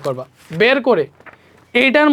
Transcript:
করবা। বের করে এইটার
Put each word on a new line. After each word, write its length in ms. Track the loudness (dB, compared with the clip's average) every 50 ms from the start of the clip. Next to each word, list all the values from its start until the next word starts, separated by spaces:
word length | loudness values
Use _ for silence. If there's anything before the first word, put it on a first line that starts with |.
| -6
করবা। 180 | -8 -8 -8 -12 -16 _ _ _ -8 -2 0
বের 160 | 0 2 2 0 0 0
করে 180 | 0 0 -2 -4 _ _ _ -20 -20 _ _ _ _ _ _ _ -2 0
এইটার 280 | 0 2 2 2 2 2